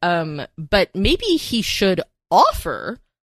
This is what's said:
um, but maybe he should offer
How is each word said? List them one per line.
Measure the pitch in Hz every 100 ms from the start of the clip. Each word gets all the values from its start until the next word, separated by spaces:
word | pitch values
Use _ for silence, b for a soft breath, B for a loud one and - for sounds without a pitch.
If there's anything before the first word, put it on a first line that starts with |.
um, | 175 170 160 147 - -
but | 156 202 180
maybe | 185 208 349
he | 466 330 - 233
should | - - 196 180 - _ -
offer | 185 622 - - 113 - 247 _ _ _